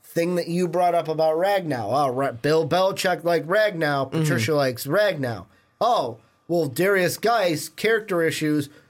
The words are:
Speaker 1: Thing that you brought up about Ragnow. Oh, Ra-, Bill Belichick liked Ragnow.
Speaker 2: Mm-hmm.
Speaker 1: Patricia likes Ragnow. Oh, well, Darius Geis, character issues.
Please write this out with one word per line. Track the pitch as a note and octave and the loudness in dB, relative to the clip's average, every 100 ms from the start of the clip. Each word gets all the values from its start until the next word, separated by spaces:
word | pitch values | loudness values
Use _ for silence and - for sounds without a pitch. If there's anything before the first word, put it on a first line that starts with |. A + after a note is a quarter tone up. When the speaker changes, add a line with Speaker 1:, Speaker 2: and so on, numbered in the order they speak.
Speaker 1:
Thing | - - E3+ F3 | -8 -2 0 -2
that | E3+ | -2
you | F3 F3+ | -2 0
brought | E3+ F3 F3 | 2 2 2
up | D3+ | 0
about | D#3 D#3+ D#3+ | 0 2 2
Ragnow. | F#3+ G3+ E3+ B2+ G#2 | 2 0 0 -4 -2
Oh, | C3 C#3 | 0 0
Ra-, | B2 C#3 | 0 -4
Bill | A#2+ C#3+ D#3+ D3 | -2 0 2 2
Belichick | E3+ F#3+ F#3+ F#3 F3 E3 | 2 0 0 -2 -2 0
liked | E3+ D3 | -2 0
Ragnow. | G3 G#3+ E3+ D3+ C#3+ C3 | 0 0 0 -2 -2 -2
Speaker 2:
Mm-hmm. | D#3+ | -2
Speaker 1:
Patricia | D#3 B2+ A2+ D3 | 0 0 0 0
likes | C3+ B2 C#3 | 0 -2 -2
Ragnow. | F3 G#3 E3 B2+ A2 F2+ _ _ - | 0 2 0 -4 -6 -12 _ _ -2
Oh, | A3 A3 C3 A#2 _ _ - | 0 0 -2 -8 _ _ -4
well, | E3+ D3+ | -2 0
Darius | A#2 F#3 G3 F3 - | 0 2 4 2 0
Geis, | G#3 A#3 F#3 D3 - | 0 2 2 -2 -6
character | - G#3 A3+ G#3+ F3+ | -4 0 0 0 0
issues. | D#3+ D3+ D#3 D3+ D3 - _ | 0 0 0 0 -2 -10 _